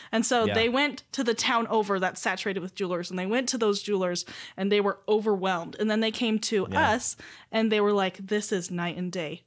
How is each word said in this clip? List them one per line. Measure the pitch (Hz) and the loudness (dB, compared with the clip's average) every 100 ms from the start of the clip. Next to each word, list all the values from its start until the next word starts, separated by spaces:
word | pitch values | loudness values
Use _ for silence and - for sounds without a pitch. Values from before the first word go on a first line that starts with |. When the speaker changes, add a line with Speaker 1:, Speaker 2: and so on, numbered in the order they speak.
| - | -4
Speaker 1:
And | 226 - | 0 2
so | 240 214 | 2 2
Speaker 2:
Yeah. | 202 | 2
Speaker 1:
they | 233 | 2
went | 254 294 262 - | 2 0 -2 -10
to | - | -4
the | 240 220 | 0 0
town | - 240 226 | 2 2 2
over | 220 202 196 | 2 2 2
that's | 185 175 | 0 0
saturated | 214 180 208 190 | -2 -2 -2 -4
with | 180 | -6
jewelers, | - 185 175 175 | -4 -2 -2 -4
and | 180 | -4
they | 185 | -2
went | 240 254 | -2 0
to | 247 | 0
those | 220 202 | 2 0
jewelers, | - 196 185 175 - - - - | 0 0 0 -2 -6 -12 -14 -4
and | 196 | 0
they | 208 | 2
were | 202 190 - | 2 -2 0
overwhelmed. | 214 214 196 190 175 170 - | 0 2 0 0 -2 -4 -2
And | 214 | 0
then | 214 | 2
they | 220 | 0
came | 220 233 220 | 0 0 0
to | - 214 185 | 0 0 0
Speaker 2:
Yeah. | 190 214 | 2 2
Speaker 1:
us, | 233 - - - - - | 2 -2 -6 -12 -20 -6
and | 220 220 | 0 2
they | 214 | 4
were | 208 | 2
like, | 208 190 185 | 2 0 -4
"This | 190 214 208 | -4 -2 0
is | 190 170 | -2 -2
night | 175 175 170 | -4 -4 -4
and | 180 | -6
day | 180 156 165 | -6 -6 -8